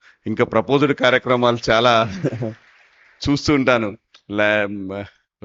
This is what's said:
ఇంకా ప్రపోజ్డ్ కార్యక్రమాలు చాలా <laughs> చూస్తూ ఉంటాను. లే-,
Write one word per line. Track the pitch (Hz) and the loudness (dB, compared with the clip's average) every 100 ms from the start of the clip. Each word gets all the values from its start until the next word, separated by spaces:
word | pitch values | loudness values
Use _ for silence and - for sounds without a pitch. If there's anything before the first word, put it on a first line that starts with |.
| _ _ - | _ _ -8
ఇంకా | 107 | -2
ప్రపోజ్డ్ | 123 110 - 139 139 | 0 0 2 2 2
కార్యక్రమాలు | 139 127 123 120 123 120 120 - | 2 2 2 0 0 2 0 0
చాలా | 113 123 113 110 98 | 2 4 2 0 -4
<laughs> | 135 117 113 110 _ _ _ _ _ - - | -6 -6 -10 -12 _ _ _ _ _ -8 -4
చూస్తూ | 143 - | -2 0
ఉంటాను. | 147 131 123 107 92 _ - - | 0 2 0 -2 -8 _ -20 -8
లే-, | 101 104 107 104 101 95 98 98 _ _ - | -2 0 0 -2 -6 -10 -10 -12 _ _ -14